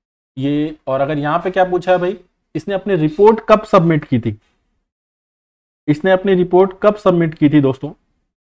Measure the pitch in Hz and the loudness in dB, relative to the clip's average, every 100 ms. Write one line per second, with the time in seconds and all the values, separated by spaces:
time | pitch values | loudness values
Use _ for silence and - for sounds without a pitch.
0 | _ _ _ - 139 147 151 156 - 135 | _ _ _ -8 -4 -2 -4 -8 -6 -4
1 | 139 151 147 165 185 185 185 180 180 180 | -2 -4 -4 -6 -6 -2 -2 -2 -2 -2
2 | 180 214 _ _ _ 175 - 196 202 185 | -2 -8 _ _ _ -12 -8 -8 -4 -2
3 | 156 151 208 220 - 214 - 196 165 156 | -2 2 4 4 2 0 4 2 4 0
4 | - 123 117 104 _ _ _ _ _ _ | 0 -4 -4 -10 _ _ _ _ _ _
5 | _ _ _ _ _ _ _ _ - 147 | _ _ _ _ _ _ _ _ -4 -2
6 | 190 185 196 185 180 180 190 - 208 208 | 0 0 2 0 2 2 2 2 -2 0
7 | 190 175 165 - 147 147 135 127 143 - | 0 0 0 0 2 4 2 -2 -8 -14
8 | _ _ _ _ | _ _ _ _